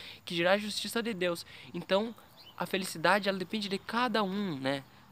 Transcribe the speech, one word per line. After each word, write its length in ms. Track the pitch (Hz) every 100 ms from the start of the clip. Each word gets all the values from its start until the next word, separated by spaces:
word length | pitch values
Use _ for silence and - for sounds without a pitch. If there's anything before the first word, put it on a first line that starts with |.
| - -
que 120 | - 175
dirá 180 | 170
a 40 | 202
justiça 460 | 208 - 208 233
de 100 | 226
Deus. 320 | 196 180 170 - - -
Então 420 | 175 170 190 226 226 - - - -
a 80 | 180
felicidade, 640 | 190 185 165 160 202 196
ela 100 | 196
depende 300 | 180 220 202
de 100 | 190
cada 460 | - 226 254 220
um, 340 | 196 196 202 143
né? 260 | 135 139 135 - -